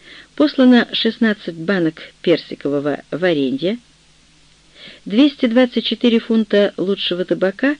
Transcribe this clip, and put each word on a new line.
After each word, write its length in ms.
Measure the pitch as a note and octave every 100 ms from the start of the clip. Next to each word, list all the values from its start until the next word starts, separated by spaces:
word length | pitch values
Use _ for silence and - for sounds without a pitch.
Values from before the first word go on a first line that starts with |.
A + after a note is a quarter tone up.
| - - - -
Послано 500 | D4 - B3+ A#3+ -
шестнадцать 640 | A3+ A3+ - A3+ G#3 -
банок 580 | E3 E3 G3 D#3+ D#3+ - _
персикового 840 | - D#3+ - - C#3+ C#3+ C#3+ - -
варенья, 680 | C#3+ F3+ D#3 C3+ C3+ E3 A#3+ _ _ _ _ _ _ _ _ _ - - - -
двести 400 | G#3 C#4+ - B3
двадцать 400 | A#3 B3 A#3 -
четыре 340 | A3 A#3+ A3+
фунта 540 | - A3+ G#3+ G3+ G3+ -
лучшего 480 | F3+ F#3+ - F3
табака 520 | F3+ E3+ F#3 G3 C4+ D4